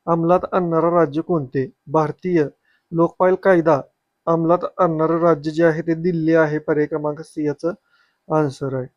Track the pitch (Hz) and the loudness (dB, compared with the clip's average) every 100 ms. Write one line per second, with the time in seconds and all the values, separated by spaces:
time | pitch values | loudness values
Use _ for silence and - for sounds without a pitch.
0 | - 170 165 180 - 190 175 160 165 175 | -4 0 2 2 2 -2 0 0 2 2
1 | 160 147 165 170 131 139 127 _ - 156 | 0 0 -2 -4 -2 -4 -6 _ -4 -2
2 | 151 - 185 175 139 - _ _ - 165 | -2 -4 -2 0 0 -4 _ _ -8 -2
3 | 170 - 185 185 196 175 160 147 - _ | -2 2 0 2 2 2 4 2 0 _
4 | _ _ - 165 165 175 170 - 180 156 | _ _ -2 0 2 0 -2 -2 -2 0
5 | 160 165 170 156 151 156 170 156 165 165 | 0 0 2 0 -2 0 2 2 -2 -4
6 | 170 170 156 165 151 151 151 151 151 156 | -2 -2 2 2 2 -2 -2 -2 -2 -4
7 | 147 147 156 - 147 139 165 - _ _ | -6 -8 -12 -6 -6 -4 -6 -8 _ _
8 | _ _ - 156 147 131 139 131 127 | _ _ -4 -2 -2 -4 -8 -8 -10